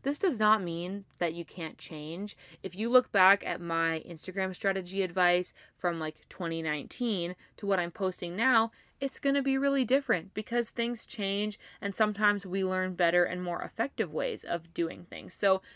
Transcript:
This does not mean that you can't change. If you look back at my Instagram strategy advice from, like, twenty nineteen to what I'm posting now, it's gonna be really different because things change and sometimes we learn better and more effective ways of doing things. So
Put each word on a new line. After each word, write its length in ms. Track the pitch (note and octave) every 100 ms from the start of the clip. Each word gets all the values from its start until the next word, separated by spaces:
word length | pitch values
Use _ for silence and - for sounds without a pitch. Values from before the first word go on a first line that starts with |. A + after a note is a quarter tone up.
This 160 | C#4 D4
does 220 | F#4+ A3+
not 240 | G#3+ G#3+
mean 420 | F3 E3 F3+ G3+ - -
that 160 | E3+ E3+
you 100 | E3
can't 320 | - D#3+ -
change. 580 | - D#3 D3+ E3+ G#3 - - -
If 120 | F3 F3+
you 140 | A3+
look 220 | B3 A#3+
back 340 | G3+ F#3 G3 -
at 160 | E3+
my 400 | E3+ E3 E3 D#3+ -
Instagram 460 | D#3+ - F#3 F#3+ F3+
strategy 480 | G3 F#3+ F3 G3
advice 500 | F#3 F3+ F3+ F3+ F3+ - - _
from, 220 | F3+ E3
like, 280 | D#3 - -
twenty 360 | - E3+ E3
nineteen 720 | D#3+ D3+ - - A#3+ G3 E3+ F3+ - -
to 100 | G3+
what 120 | F#3+
I'm 120 | E3+
posting 440 | - F#3+ - F3 F3+
now, 360 | B3+ A#3+ A3+ - _ -
it's 200 | C#4 -
gonna 220 | C#4 C#4
be 160 | C4+ C4+
really 260 | C#4 C#4
different 480 | A#3 C4 - F3+ F#3 -
because 340 | - A#3+ A#3
things 380 | - A#3 A#3 -
change 520 | - G3 G3+ G#3+ - - -
and 140 | G3+ G3
sometimes 500 | G#3+ G3+ G#3 G3+ F#3+
we 180 | F#3+
learn 300 | F#3 F#3 F#3
better 300 | F3 E3+ F3
and 200 | F3 F3+
more 180 | F3+ F3
effective 500 | E3+ - C4+ - F3
ways 300 | D3+ F#2 G#2
of 320 | - E3 E3 -
doing 300 | E3 G2 F3
things. 260 | D#2 F3+ -
So 280 | G3 F#3+ -